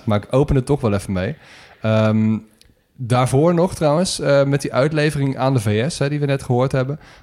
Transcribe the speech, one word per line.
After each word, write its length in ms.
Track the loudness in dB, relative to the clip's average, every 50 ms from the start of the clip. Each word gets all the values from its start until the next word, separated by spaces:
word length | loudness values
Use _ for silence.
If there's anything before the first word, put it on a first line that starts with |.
| -2
Maar 140 | -2 -2 -2
ik 80 | -2 0
open 240 | 0 0 2 2 0
het 100 | 0 0
toch 140 | 0 -2 0
wel 120 | 0 0 -2
even 180 | -2 -2 -4 -4
mee. 220 | -2 -2 -4 -6 -8 -12 -20 -20 -20 -20 -20 -14 _ -2
Ehm, 540 | 0 2 2 2 2 2 2 2 2 0 -2 -4 -10 _ _ _ _ _ _ _ _ _
daarvoor 580 | -10 -4 -2 0 0 2 2 2 2 4 4 4
nog 200 | 2 0 0 0
trouwens, 460 | 0 0 0 2 2 0 -2 -4 -4
eh, 240 | 0 2 2 2 2
met 160 | 2 0 -2
die 120 | -2 -2 0
uitlevering 680 | 0 0 0 0 0 0 0 0 -2 -2 -2 -2 -2
aan 160 | 0 0 0
de 60 | 0
V 300 | 0 0 0 0 0 -2
S, 80 | -2 -4
hè, 100 | -4 -4
die 120 | -2 -2
we 60 | -2
net 160 | -2 -2 -2 -2
gehoord 300 | -2 0 0 0 0 0
hebben, 280 | -2 -2 -4 -6 -10 -12 -18 -20 -16